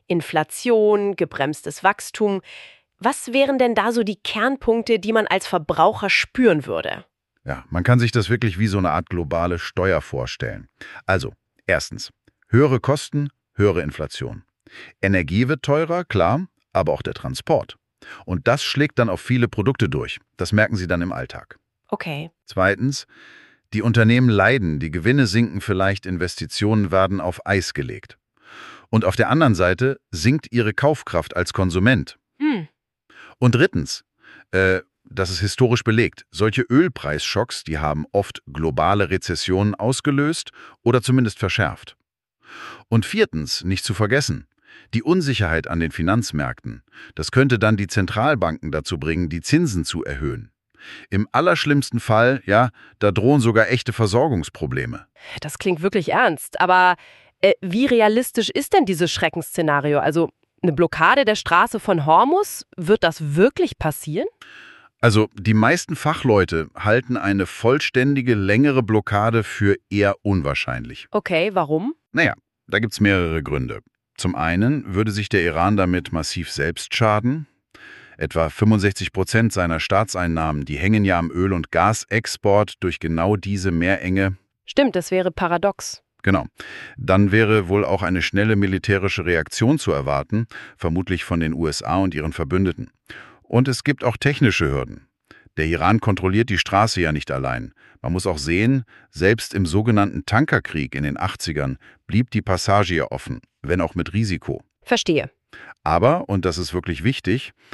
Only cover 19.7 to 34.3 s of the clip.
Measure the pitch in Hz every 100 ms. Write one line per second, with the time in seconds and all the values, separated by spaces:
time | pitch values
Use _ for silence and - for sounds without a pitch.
19.7 | 135 76 67 - - _ - 87 107 110
20.7 | 104 87 87 87 - 64 - - - _
21.7 | _ - - 170 143 165 _ _ 95 92
22.7 | 101 127 139 - _ - - _ _ _
23.7 | 107 113 117 110 123 123 101 101 131 87
24.7 | 76 80 85 98 143 110 110 113 95 107
25.7 | 95 95 98 95 87 90 - 78 - 104
26.7 | 110 95 95 92 98 90 - - 98 -
27.7 | 76 64 - - - _ _ _ - -
28.7 | - - 110 92 - 110 147 143 90 90
29.7 | 95 131 131 _ 82 104 151 - 117 107
30.7 | 101 139 151 - 85 - 87 90 - 92
31.7 | 90 110 113 67 - _ - 302 220 156
32.7 | _ _ _ _ - - - 123 117 160
33.7 | 87 69 - _ _ -